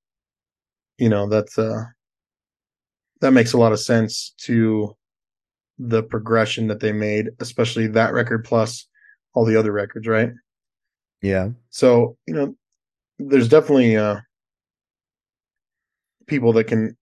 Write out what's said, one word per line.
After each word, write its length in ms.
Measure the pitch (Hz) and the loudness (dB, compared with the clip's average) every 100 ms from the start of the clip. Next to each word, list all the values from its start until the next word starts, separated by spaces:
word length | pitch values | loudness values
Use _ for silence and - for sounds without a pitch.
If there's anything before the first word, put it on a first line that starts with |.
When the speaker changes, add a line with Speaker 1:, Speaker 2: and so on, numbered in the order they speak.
| _ | _
Speaker 1:
<laughs> 840 | _ _ _ _ _ _ _ _ - | _ _ _ _ _ _ _ _ -2
you 100 | 117 | 0
know, 200 | 104 101 | 0 0
that's, 300 | 107 - - | -2 -2 -4
uh, 260 | 110 113 117 _ _ _ _ _ _ _ _ _ _ _ _ _ | -4 -6 -12 _ _ _ _ _ _ _ _ _ _ _ _ _
that 100 | 135 | 2
makes 200 | 131 117 | 4 4
a 40 | 123 | 4
lot 140 | 113 | 2
of 80 | 107 | 2
sense 540 | - 117 110 - - - | 0 0 0 -6 -14 -12
to 520 | - 117 110 107 104 - _ _ _ _ _ _ _ - | -4 0 0 0 -4 -10 _ _ _ _ _ _ _ -14
the 240 | 120 113 | -4 -4
progression 640 | 113 113 107 113 107 - 110 | -2 -8 -2 0 0 -4 -6
that 120 | 104 | -4
they 120 | 107 | -4
made, 380 | 104 107 107 110 - | -4 -4 -4 -4 -8
especially 460 | 117 - 117 117 110 | -8 -4 -4 -2 -2
that 240 | 110 113 | 0 0
record 320 | - 120 113 | 0 -2 -4
plus 420 | - 117 110 - - _ _ _ _ | -2 -2 -2 -6 -18 _ _ _ _
all 100 | 123 | -2
the 120 | 113 110 | 2 2
other 160 | 107 | 0
records, 340 | 101 101 113 110 | -2 -6 -8 -2
right? 240 | 110 120 165 _ _ _ _ _ _ _ _ | -2 -2 -6 _ _ _ _ _ _ _ _
Speaker 2:
Yeah. 260 | 98 95 98 120 _ | -2 -2 -4 -8 _
Speaker 1:
So, 460 | - 127 120 113 - - | 2 4 4 2 -4 -10
you 80 | |
know, 200 | 160 143 - _ _ _ _ _ - | -6 -6 -8 _ _ _ _ _ -14
there's 300 | 139 135 117 | 0 2 6
definitely, 480 | 151 151 135 117 107 | 4 4 4 4 2
uh, 200 | 107 104 - _ _ _ _ _ _ _ _ _ _ _ _ _ _ _ _ _ _ _ - | 0 -4 -10 _ _ _ _ _ _ _ _ _ _ _ _ _ _ _ _ _ _ _ -6
people 260 | 143 117 | -2 2
that 120 | 113 | 2
can 300 | 110 110 113 - | 2 0 -2 -8